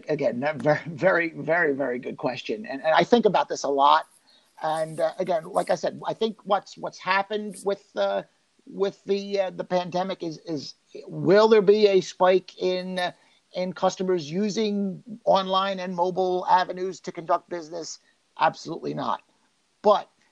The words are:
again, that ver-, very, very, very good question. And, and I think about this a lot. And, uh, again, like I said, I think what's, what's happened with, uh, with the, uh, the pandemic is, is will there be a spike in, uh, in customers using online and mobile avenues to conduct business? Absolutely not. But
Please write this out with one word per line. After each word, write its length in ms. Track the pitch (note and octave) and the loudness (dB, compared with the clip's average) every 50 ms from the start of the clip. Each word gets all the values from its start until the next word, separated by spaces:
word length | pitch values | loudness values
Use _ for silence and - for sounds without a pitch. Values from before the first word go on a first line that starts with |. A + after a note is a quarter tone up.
| - - | -4 -4
again, 300 | D3+ D3 C#3 A#2+ A2+ A#2+ | -4 -2 -2 -2 -2 -2
that 220 | C#3 D3+ D#3 C#3+ | -4 -4 -4 -2
ver-, 180 | B2 D3+ D3+ D3 - | 0 0 0 0 -2
very, 440 | D#3 E3+ B2+ D3 F#3+ F3+ E3+ E3+ E3 | -10 -4 0 2 2 2 2 0 -2
very, 440 | D#3 D3 C#3 D3+ D#3+ F3 E3+ D3+ C#3 | -6 -6 -4 -2 0 2 2 0 0
very 240 | C3 C#3 C3 B2 B2 | -2 -2 -4 -4 -6
good 180 | B2 B2+ A2 | -8 -10 -8
question. 480 | - - C3 A#2+ A#2 - - A#2 G#2 G#2+ | -6 -6 -6 -6 -6 -6 -8 -8 -8 -8
And, 160 | - C3+ C#3 | -10 -8 -4
and 140 | - D#3+ D#3 | 0 2 2
I 80 | E3 | 2
think 240 | F3 - A#3+ A#3+ G#3 | 4 4 4 4 4
about 220 | G#3 E3+ D#3+ C#3+ - | 4 2 2 0 -2
this 160 | D#3+ - - | -4 -4 -2
a 40 | C3+ | 0
lot. 380 | C#3+ C#3 C#3 D3 D3+ D#3+ E3 _ _ _ _ _ _ _ _ _ _ - | 2 4 6 6 6 6 2 _ _ _ _ _ _ _ _ _ _ -8
And, 380 | - D#3+ D#3 D#3+ D#3+ D#3+ D#3 D#3+ | -4 -4 -2 -2 -4 -6 -4 -2
uh, 100 | E3 D#3+ - - | -2 -2 -2 -2
again, 280 | F#3+ F#3 F3 D#3+ D#3+ | -4 -2 -2 -4 -4
like 240 | F3+ - F3+ E3+ - | -2 -2 -2 0 0
I 40 | F#3 | -2
said, 260 | E3 - D#3 C3+ C#3 D3+ | -2 -2 -6 -6 -6 -8
I 80 | E3+ D3+ | -6 -4
think 240 | - A3+ A3+ G3+ _ - | -2 -4 -4 -4 _ -2
what's, 340 | F#3+ G#3 F#3+ - - - - | 0 0 0 -2 -4 -14 -12
what's 200 | E3+ D#3+ - - | -12 -12 -10 -6
happened 580 | - F3+ F#3+ G3 G3 - G#3+ G#3 G#3+ G#3 F#3 F#3 F#3+ | -2 -2 0 0 0 -2 -4 -6 -6 -8 -10 -6 -4
with, 200 | G3 G3 G3 _ _ - | -4 -4 -4 _ _ -4
uh, 260 | G#3 G3+ G3 G3 G3 - _ _ _ _ _ _ _ _ | -2 -2 -2 -2 -4 -6 _ _ _ _ _ _ _ _
with 360 | - F3 F#3 G3 G3 - _ - | -10 -4 -2 -2 -2 -4 _ -4
the, 360 | E3+ G3 G3+ G3 G3+ G3+ G3 | -2 -2 -2 -2 -4 -2 -2
uh, 100 | F#3+ F3+ | -2 -2
the 140 | F3 E3+ F3+ | -4 -8 -6
pandemic 580 | - F#3 F3+ F3 F3 D#3 F3+ F#3 F#3+ F3+ - | -2 -2 -2 -2 -2 -2 -2 -2 -4 -4 -6
is, 160 | F3+ E3+ D3+ - | -8 -8 -10 -10
is 360 | - - E3 C3+ B2 - - _ _ _ - - - | -8 -8 -6 -6 -8 -10 -16 _ _ _ -20 -18 -16
will 420 | - D#3+ D#3 C#3+ D3 F#3+ G#3 A3 A3 | -12 -8 -2 2 6 6 8 8 8
there 120 | A3+ G#3+ | 8 6
be 260 | F#3+ F#3+ G3+ G#3+ G#3+ | 8 6 6 8 6
a 140 | G3+ G3 F#3 | 6 6 4
spike 560 | - - - - F#3 F#3 F#3+ F#3 - - - - | 2 0 0 2 4 4 4 4 2 -4 -10 -4
in, 400 | F3+ F#3 F#3 F#3 F3+ F#3 F#3 F#3 | -2 -2 -2 -2 -4 -6 -6 -4
uh, 140 | F3+ E3+ - _ _ _ _ _ _ _ | -4 -6 -6 _ _ _ _ _ _ _
in 200 | - F3+ F#3 F#3 | -6 -6 -6 -6
customers 580 | - - F#3+ F#3 - - F#3+ F#3 F#3 F3 D3 C#3+ | -4 0 0 0 0 0 -2 0 0 -2 -2 -4
using 720 | D#3+ F#3 G#3+ G#3+ E3 A3+ A3 G#3 G3+ G3+ G3+ F#3+ F3 D3+ - - - - - | -4 -2 -2 -2 -2 -2 -2 -2 -2 -2 -2 -4 -6 -8 -12 -16 -14 -4 0
online 560 | - F#3 G3 F#3+ F#3 F#3+ F#3+ F#3+ G3 G3 F#3 | 2 2 2 2 2 0 0 0 0 -2 -4
and 140 | F3+ F#3 F#3 | -6 -6 -2
mobile 520 | E3+ F3 F#3 F3+ F3+ F#3 F#3 F3+ F3+ F#3 - | -2 -2 0 0 0 0 0 0 0 2 4
avenues 500 | F3 F#3 F3+ E3+ F3+ F3+ F#3 F#3+ E3+ - | 4 4 4 2 -4 -6 -6 -6 -8 -8
to 120 | - F3+ | -10 -12
conduct 380 | - E3+ E3 D#3+ F3 F3 - - | -10 -6 -2 0 0 0 -2 -4
business? 480 | F3 F3 D#3 D3+ E3+ E3+ D#3 - - - _ _ _ _ _ _ _ - | -10 -10 -8 -10 -10 -10 -10 -12 -14 -18 _ _ _ _ _ _ _ 0
Absolutely 540 | D#3 D#3+ D#3 - - C#3 D#3+ - - D3 D3 | 0 0 0 -2 -10 -10 -10 -8 -8 -8 -6
not. 260 | D3 B2+ A#2 G2 - _ _ _ _ _ _ _ _ _ _ _ _ | -6 -4 -4 -4 -6 _ _ _ _ _ _ _ _ _ _ _ _
But 260 | - G#3 G3+ F3 D3 - _ _ _ _ | 2 4 4 4 0 -8 _ _ _ _